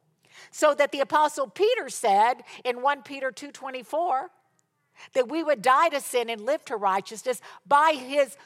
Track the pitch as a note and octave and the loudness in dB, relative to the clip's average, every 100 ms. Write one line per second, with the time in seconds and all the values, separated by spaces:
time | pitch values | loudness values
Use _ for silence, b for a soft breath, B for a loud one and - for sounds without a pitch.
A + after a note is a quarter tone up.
0 | _ _ B B B - D4+ C#4+ C#4+ C#4+ | _ _ B B B 2 2 4 0 0
1 | C4+ D#4 D4+ D4 C4 - G#4 B4 C4+ - | 0 2 2 0 -8 0 0 0 -4 -4
2 | A3+ G3 A3 B3+ - B B3 B3 C4 C#4+ | 2 4 4 0 -8 B -6 -2 0 -2
3 | - C#4 C4+ A3+ C#4+ - C4+ B3+ A3 D4 | -6 -8 -8 -8 -16 -14 -12 -12 -6 -2
4 | F4 C4 F4 _ _ _ _ _ _ B | 0 -2 -4 _ _ _ _ _ _ B
5 | B C4+ A#3+ D#4 D#4+ C4+ A3+ C4 E4 C#4+ | B -2 -2 -2 -2 0 4 4 4 0
6 | - B3 A#3 A3+ G#3 D#4+ - A#3 G3+ F#3+ | -4 -4 -4 -6 -4 -4 -4 -4 0 -2
7 | F#3+ G#3+ - A#3+ B B - C#4 D#4 D4+ | -4 -10 -6 -6 B B 2 4 4 2
8 | B3+ C#4+ C4+ - | -2 0 0 -2